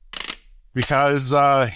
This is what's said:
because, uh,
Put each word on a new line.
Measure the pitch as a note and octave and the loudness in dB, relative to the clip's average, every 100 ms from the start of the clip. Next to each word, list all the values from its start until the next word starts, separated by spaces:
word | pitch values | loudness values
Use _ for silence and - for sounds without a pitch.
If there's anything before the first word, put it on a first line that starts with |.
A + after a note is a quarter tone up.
| - - - - - - - | -16 -12 -10 -14 -16 -20 -12
because, | B2+ B2 C#3 C#3+ C#3+ C3 | -6 -2 0 2 0 0
uh, | C#3+ C#3+ C#3 A#2+ | 2 4 2 0